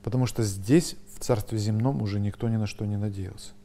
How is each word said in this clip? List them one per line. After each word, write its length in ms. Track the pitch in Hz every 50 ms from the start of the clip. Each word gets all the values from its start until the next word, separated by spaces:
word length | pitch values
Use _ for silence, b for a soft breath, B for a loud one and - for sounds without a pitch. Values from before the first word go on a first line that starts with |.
Потому 240 | - 113 110 127 127
что 160 | 120 - -
здесь, 540 | 113 101 95 98 95 107 139 175 170 - - - - - -
в 60 | -
Царстве 380 | - - 127 104 104 - 117 110
Земном, 440 | 101 110 107 107 117 135 139 135
уже 180 | 113 101 101 101
никто 280 | 101 101 98 - 120 117
ни 80 | 113
на 100 | 110 107
что 180 | 101 - - 110
не 120 | 104 104
надеялся. 580 | 101 104 107 98 98 95 92 101 - - - - -